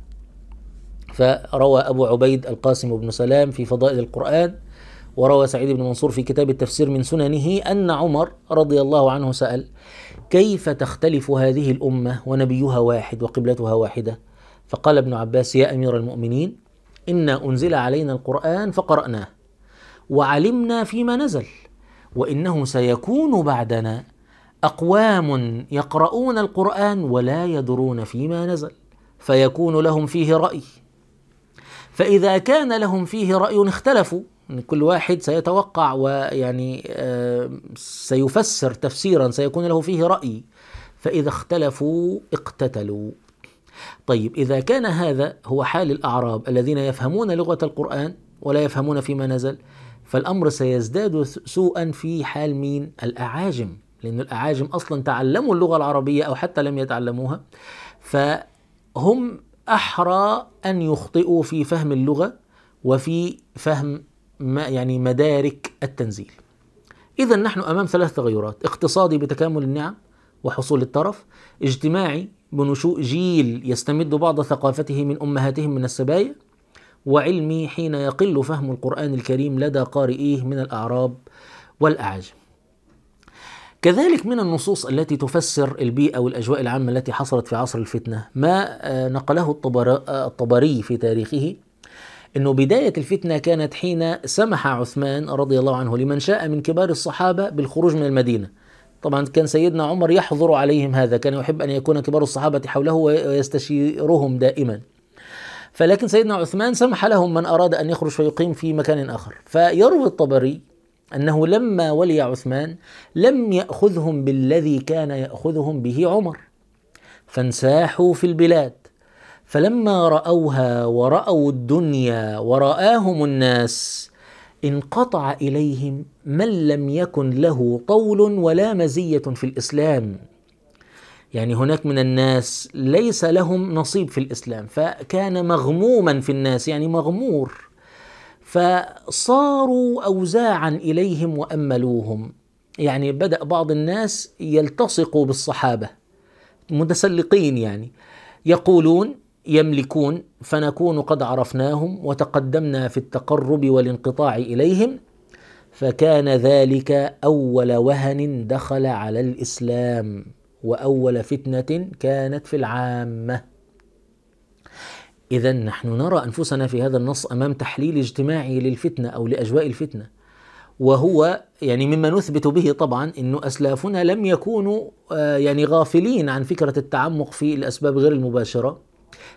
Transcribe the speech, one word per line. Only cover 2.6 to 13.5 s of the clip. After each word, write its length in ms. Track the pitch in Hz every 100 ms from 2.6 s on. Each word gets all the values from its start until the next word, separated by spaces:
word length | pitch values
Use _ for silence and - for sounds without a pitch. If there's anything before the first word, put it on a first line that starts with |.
| 131 127 123 113
بن 140 | 113
سلام 400 | 110 123 139 143
في 140 | 131 120
فضائل 340 | 123 131 127
القرآن، 560 | 120 131 135 156 175 196 - - - - - -
وروى 300 | 131 139 135
سعيد 220 | 131 139
بن 140 | 131
منصور 280 | 127 120 151
في 120 | 131
كتاب 260 | 127 135 143
التفسير 400 | 135 127 - 143
من 140 | 135
سننه 540 | 127 160 143 151 151 196
أن 340 | - 202 185
عمر 400 | 147 170 147 170 - -
رضي 300 | 156 151 143
الله 300 | 139 151 135
عنه 200 | 139 135
سأل: 360 | 127 127 123 - - - - - - -
"كيف 400 | 180 214 196 160
تختلف 600 | 135 131 - 160 147 135
هذه 400 | 135 131 131 139
الأمة 500 | 131 139 131 123 123 131
ونبيها 540 | 135 131 127 139 127
واحد 440 | 120 117 107 117
وقبلتها 500 | 117 - 120